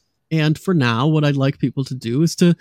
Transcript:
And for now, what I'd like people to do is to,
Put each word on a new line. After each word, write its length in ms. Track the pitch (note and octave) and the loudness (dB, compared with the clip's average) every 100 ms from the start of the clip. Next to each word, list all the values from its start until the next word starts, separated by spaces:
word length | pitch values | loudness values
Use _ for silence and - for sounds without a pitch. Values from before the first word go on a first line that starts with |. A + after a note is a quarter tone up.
| _ _ - | _ _ -6
And 300 | D#3+ D3+ D3+ | 0 0 0
for 140 | - | 0
now, 340 | F3 A#2+ A2+ D3+ | 0 2 0 0
what 160 | D#3 | 2
I'd 140 | D3 C#3 | 0 0
like 220 | C3+ - | -2 -2
people 260 | B2+ C#3 C3+ | -4 -4 -8
to 100 | C3 | -6
do 280 | A2 C3 | -4 0
is 120 | E3 - | 0 2
to, 180 | F3 E3 | 2 0